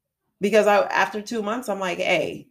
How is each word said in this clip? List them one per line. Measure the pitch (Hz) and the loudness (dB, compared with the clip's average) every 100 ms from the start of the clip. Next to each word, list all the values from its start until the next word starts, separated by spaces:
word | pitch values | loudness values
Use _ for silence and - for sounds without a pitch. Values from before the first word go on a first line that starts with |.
| _ _ _ - | _ _ _ -4
Because | 196 214 208 | 2 4 6
I, | 202 - | 4 2
after | - 196 214 | 0 0 -2
two | 208 233 | -6 -6
months, | 202 240 247 | -4 -6 -6
I'm | 196 | -6
like, | 185 175 | -4 -4
Hey, | 180 170 101 - - | 0 0 -2 -8 -12